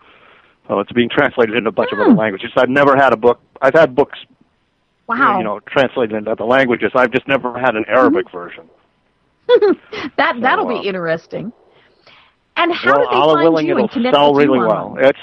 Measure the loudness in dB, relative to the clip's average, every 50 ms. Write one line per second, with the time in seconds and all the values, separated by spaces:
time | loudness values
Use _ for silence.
0 | _ _ _ _ _ _ _ _ _ _ _ _ _ -6 -4 -4 -4 -2 -2 -2
1 | -2 0 0 -2 -2 0 0 0 0 0 0 -2 -4 -4 -2 -4 -4 -4 -2 0
2 | 2 2 4 2 2 -2 -4 -6 -8 -4 -2 0 0 2 2 2 2 4 4 4
3 | 4 2 2 2 2 0 0 0 _ _ -8 -2 0 2 4 4 2 2 2 0
4 | -2 -2 -4 -20 -20 _ _ _ _ _ _ _ _ _ _ _ _ _ _ _
5 | _ -8 -4 0 0 0 0 0 -4 -6 -8 -10 -10 -6 -2 0 0 0 -2 -4
6 | -4 -4 -4 -6 -6 -6 -6 -4 -2 0 0 2 2 0 -2 -2 -2 -2 0 0
7 | 0 0 0 -4 -4 -2 -4 -4 -4 -6 -6 -4 -2 -2 -2 -2 -2 0 0 2
8 | 2 2 2 0 -4 -6 -10 -16 -14 -16 -18 -20 -20 _ _ _ _ _ _ _
9 | _ _ _ _ _ _ _ _ _ 2 2 4 4 2 0 -2 _ -16 -14 -12
10 | -12 -8 -4 -2 -2 -2 -2 -2 -2 -2 0 0 -2 -4 -6 -6 -6 -8 -8 -6
11 | -4 -4 -6 -6 -8 -12 -14 -12 -12 -12 -16 _ _ _ _ _ _ _ _ _
12 | _ _ -20 _ _ _ _ _ _ _ -2 -2 0 0 -2 -2 0 0 2 2
13 | 2 2 2 2 2 2 2 4 2 2 2 0 0 -2 -2 -2 -2 -2 -2 -4
14 | -2 0 2 4 4 4 4 4 2 2 2 2 2 0 -2 -2 -4 -8 -4 0
15 | 2 2 2 2